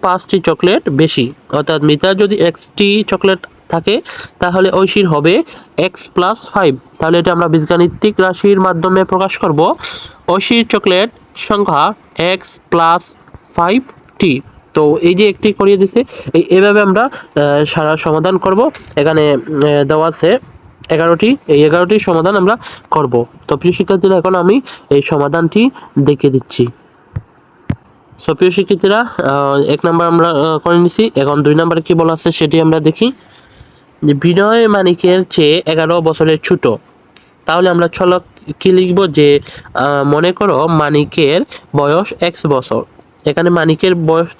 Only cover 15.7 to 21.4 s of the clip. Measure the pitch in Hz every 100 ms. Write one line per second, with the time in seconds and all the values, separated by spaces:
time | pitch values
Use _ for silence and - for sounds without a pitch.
15.7 | 202 190 233 262 - - 160 - 185 202
16.7 | 208 202 190 254 - - - 143 143 151
17.7 | 165 151 156 165 156 170 185 190 190 277
18.7 | - - - 147 160 151 139 - 151 147
19.7 | 147 139 156 165 160 160 247 - - -
20.7 | _ - 160 165 170 220 277